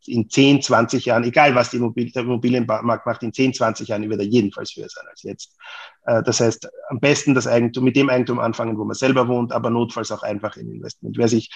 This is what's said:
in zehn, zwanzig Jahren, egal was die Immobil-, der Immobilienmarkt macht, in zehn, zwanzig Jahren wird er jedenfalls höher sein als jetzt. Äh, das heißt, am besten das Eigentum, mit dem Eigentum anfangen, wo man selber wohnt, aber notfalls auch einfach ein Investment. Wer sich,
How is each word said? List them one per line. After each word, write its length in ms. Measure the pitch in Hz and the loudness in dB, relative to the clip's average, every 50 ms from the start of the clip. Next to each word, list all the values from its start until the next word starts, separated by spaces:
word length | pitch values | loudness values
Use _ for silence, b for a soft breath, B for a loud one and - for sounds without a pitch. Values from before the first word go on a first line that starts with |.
| _ | _
in 220 | - 120 117 107 - | -4 -4 -4 -2 0
zehn, 320 | - 135 135 139 143 139 | 4 4 6 6 6 4
zwanzig 460 | - - 123 110 117 - - 127 - | 4 2 2 2 2 2 -2 -2 0
Jahren, 180 | 127 113 117 120 | 0 0 0 0
egal 300 | 120 120 156 147 147 123 | 2 4 4 4 6 4
was 160 | 123 117 117 | 4 2 0
die 80 | 127 120 | -2 -2
Immobil-, 340 | 120 113 117 123 120 120 | -2 -2 -2 -4 -6 -4
der 100 | - 131 | -6 -6
Immobilienmarkt 840 | 117 123 123 117 120 123 127 123 117 110 110 110 113 120 113 107 - | -4 -2 -2 0 0 0 0 0 0 -2 -2 -2 0 -2 -2 -2 -2
macht, 160 | 120 113 - | -6 -6 -4
in 100 | 120 110 | -8 -8
zehn, 220 | - - 131 131 - | -2 0 0 0 2
zwanzig 340 | - 120 110 107 - - - | 0 0 -2 -2 -4 -6 -6
Jahren 220 | 107 104 107 107 | -6 -6 -4 -4
wird 100 | 110 101 | -4 -4
er 60 | 101 | -2
jedenfalls 500 | 101 120 123 104 98 - 110 104 - - | 2 2 2 2 2 -4 -8 -12 -12 -12
höher 120 | - - - | -14 -16 -14
sein 140 | - - - - | -16 -18 -20 -20
als 140 | - - | -20 -16
jetzt. 340 | - 101 101 - - - _ B B B B B B B B B _ | -14 -14 -14 -14 -16 -20 _ B B B B B B B B B _
Äh, 180 | 120 117 113 | 0 0 2
das 180 | - 127 113 - | 2 0 2 2
heißt, 280 | 120 113 110 - - - - - - - | 2 2 0 -2 -10 -16 -16 -16 -10 -8
am 120 | 139 117 | -4 0
besten 340 | - 143 143 - - 147 135 | 2 2 2 2 2 2 2
das 120 | 131 113 | 2 2
Eigentum, 380 | 120 117 120 120 117 120 127 127 | 2 2 2 2 2 0 2 2
mit 120 | 131 117 | 4 4
dem 140 | 139 143 135 | 4 4 4
Eigentum 300 | 127 127 120 - 120 120 | 2 2 0 0 -2 -2
anfangen, 360 | 113 113 107 - 117 113 110 | -2 -2 -2 -2 -4 -4 -4
wo 80 | 107 107 | -4 -4
man 100 | 107 107 | -6 -4
selber 340 | - 131 131 131 131 123 120 | 0 0 2 4 2 2 2
wohnt, 240 | 123 120 120 120 | 2 0 0 -2
aber 180 | 123 117 120 117 | -2 -2 -2 0
notfalls 400 | 117 120 120 117 - 117 107 - | 0 0 0 -2 -4 -6 -6 -6
auch 100 | 107 - | -8 -8
einfach 340 | - 107 104 101 107 104 - | -6 -6 -6 -6 -8 -10 -10
ein 120 | 117 117 113 | -12 -14 -14
Investment. 480 | 110 113 110 110 - - 113 113 107 | -14 -14 -14 -16 -16 -14 -12 -8 0
Wer 120 | 120 117 113 | 2 2 4
sich, 220 | 117 113 - - B | 4 2 0 -4 B